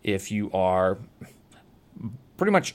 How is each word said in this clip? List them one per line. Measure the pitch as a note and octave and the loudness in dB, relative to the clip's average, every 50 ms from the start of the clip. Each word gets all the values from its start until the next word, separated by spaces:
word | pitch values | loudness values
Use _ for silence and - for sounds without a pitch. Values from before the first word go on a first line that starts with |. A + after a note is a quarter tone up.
| - | -4
if | - G2+ F#2+ - - | -2 -2 -2 -2 -4
you | G#2+ G#2 G#2 - - | -4 -4 -4 -2 0
are | F#2+ F#2 F#2 F#2 F#2 F#2 F#2+ G2 G2 A#2 - _ - - - - - _ _ - - - _ - - _ _ - - F3+ A2 A2 - - - _ | 0 2 2 4 4 2 2 0 -2 -8 -18 _ -20 -20 -20 -20 -20 _ _ -20 -20 -20 _ -20 -20 _ _ -16 -12 -12 -12 -12 -14 -18 -10 _
pretty | - F#3 G#3 G#3 | 0 2 4 4
much | F#3 E3 - | 4 2 0